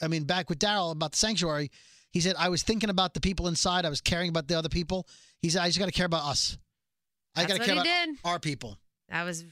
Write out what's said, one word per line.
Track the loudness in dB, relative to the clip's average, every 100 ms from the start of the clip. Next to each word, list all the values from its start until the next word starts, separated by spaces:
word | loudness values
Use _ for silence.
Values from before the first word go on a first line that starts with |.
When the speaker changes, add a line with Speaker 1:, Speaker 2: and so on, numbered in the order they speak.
Speaker 1:
I | -2
mean, | 0
back | 0 -2 -2
with | 0
Daryl | 0 2 0
about | -2 -2
the | 0
sanctuary, | 0 0 0 -2 -4 -10 -20 -20 _
he | 0
said, | 0 2
"I | 0
was | 2
thinking | 0 2 2
about | 2 0
the | 0
people | 0 0 0
inside. | 0 2 2 0
I |
was | 0
caring | 0 0 0
about | -2 0
the | -2
other | 0
people." | -2 -2 -4 -6 -16 -20 _
He | 0
said, | 2
"I | 2
just | 2
gotta | 0
care | 0 2
about | 0 0
us. | 0 -2 -4 -14 _ _ _ _ _ _ -2
I |
Speaker 2:
That's | 0
Speaker 1:
gotta | 2
Speaker 2:
what | 2
Speaker 1:
care | 2
Speaker 2:
he |
Speaker 1:
about | 2 2 0
Speaker 2:
did. | -4
Speaker 1:
our | -4 -2
people." | -2 -6 -8 -14 _ _ -8
Speaker 2:
That | -6
was... | -4 -8 -12